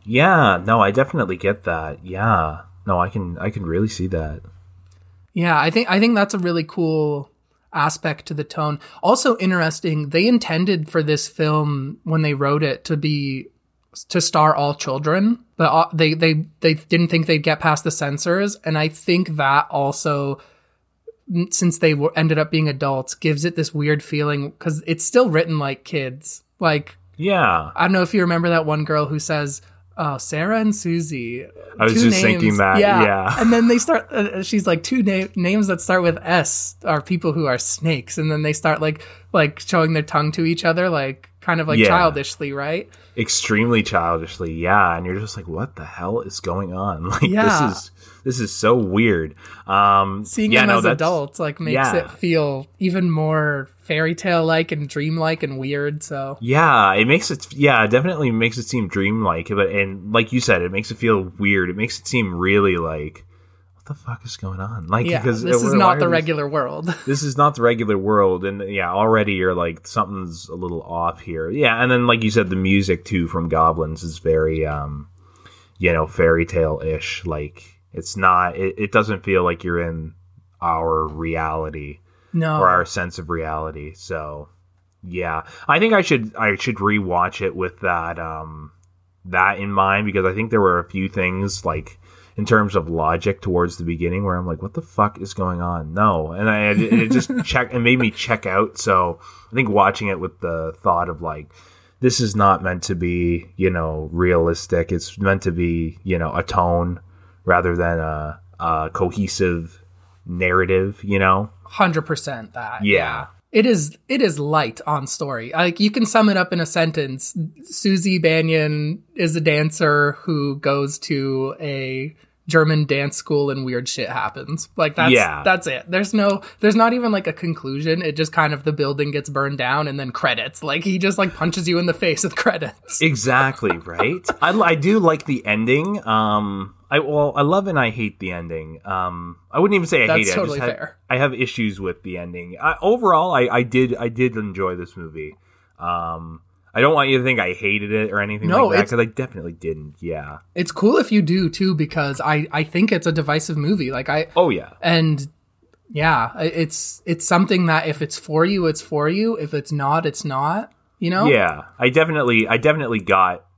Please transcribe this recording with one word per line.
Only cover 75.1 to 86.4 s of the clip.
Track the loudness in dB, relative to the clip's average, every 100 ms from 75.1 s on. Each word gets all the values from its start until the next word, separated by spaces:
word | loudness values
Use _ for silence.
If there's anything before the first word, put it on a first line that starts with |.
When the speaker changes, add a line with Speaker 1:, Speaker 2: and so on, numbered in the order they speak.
| _ _ _ -20 _ _ _
Speaker 1:
you | 2
know, | 2 0
fairy | 2 4 4 2
tale-ish. | 0 0 -2 -4 -6 -6 -10 -8
Like, | -8 -8 -14 -20 _ _
it's | -14 -10 0
not, | 4 4 2 -2
it, | -4 -4
it | 0
doesn't | 0 0 -4
feel | 0 2
like | 2 -2
you're | -4 -4
in | -4 -6 -10 -16 _ _ _ _
our | -2 -2 0 -2 -2
reality | -6 -6 -4 -4 -4 -8 -10 -14 -16 _ _ _
Speaker 2:
No. | -4 -2 2
Speaker 1:
or | 4
our | 4
sense | 2 -4 -8 -8
of | -6
reality. | -6 -4 -6 -6 -10 -14
So, | -16 -10 -8 -8 -12 -16 _ _ _ _ _
yeah, | -12 -6 -4 -4 -6 -14 0
I | 2
think | 4
I | 2
should, | 2 0 -2
I | -2